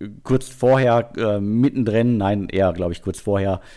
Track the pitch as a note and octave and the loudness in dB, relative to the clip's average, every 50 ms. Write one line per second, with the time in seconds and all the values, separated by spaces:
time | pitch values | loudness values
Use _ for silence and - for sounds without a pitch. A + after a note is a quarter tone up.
0 | F#2 G#2 G2+ - - - B2+ B2+ - - - - B2+ B2+ C3+ C3+ C3 A#2+ A#2 A#2+ | -16 -16 -16 -16 -4 -2 -2 -2 -2 -6 -6 0 2 2 4 4 4 4 4 2
1 | A#2 - - - A2+ G#2+ G#2 G2+ G2 G#2 A2 A#2 B2+ C#3+ - C3 A#2 A2 G#2 A2+ | 0 -2 -4 -4 -2 -2 0 0 -2 0 0 2 2 2 0 0 -2 0 2 2
2 | A#2 B2 A#2+ G#2 F#2+ G2 G#2 G2+ F#2+ - - F#2+ F#2+ F#2 E2+ - F2+ F2 E2+ - | 2 2 2 2 0 0 0 -2 -4 -4 0 2 2 2 0 -2 -4 -4 -6 -6
3 | - F#2+ F2+ - - G#2 G2+ G2 G2 G2 F#2+ F2+ - - - | -6 -8 -8 -6 -4 -2 -2 0 0 -2 -2 -4 -6 -14 -20